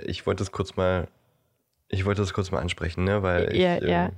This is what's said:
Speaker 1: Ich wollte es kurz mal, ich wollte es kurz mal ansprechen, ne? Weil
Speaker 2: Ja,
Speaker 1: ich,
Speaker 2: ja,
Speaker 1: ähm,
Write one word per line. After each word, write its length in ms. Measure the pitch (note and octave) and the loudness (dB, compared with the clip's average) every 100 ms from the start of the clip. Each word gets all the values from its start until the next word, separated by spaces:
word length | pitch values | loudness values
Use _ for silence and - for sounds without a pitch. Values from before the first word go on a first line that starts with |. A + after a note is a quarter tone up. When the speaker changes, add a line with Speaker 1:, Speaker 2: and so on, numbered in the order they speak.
Speaker 1:
Ich 220 | - F#2 - | -8 -4 -2
wollte 160 | G2 | -2
es 80 | G2+ | -2
kurz 260 | - F#2+ - | -4 -4 0
mal, 320 | F#2 F#2 - _ _ _ _ _ _ _ _ | 2 2 -2 _ _ _ _ _ _ _ _
ich 180 | F#2 F#2+ | -2 0
wollte 160 | G2+ | 0
es 100 | G2 | 0
kurz 180 | - F2+ | -2 -2
mal 100 | F#2 | -2
ansprechen, 440 | F2 - E2 E2+ | -2 -4 -4 -2
ne? 180 | F#2 G#2 | 0 2
Weil 320 | F#2+ F2 - | 2 2 2
Speaker 2:
Ja, 220 | - F3+ F3 | 2 2 2
Speaker 1:
ich, 80 | |
Speaker 2:
ja, 220 | F3 F3 | 2 2
Speaker 1:
ähm, 60 | F3+ | 0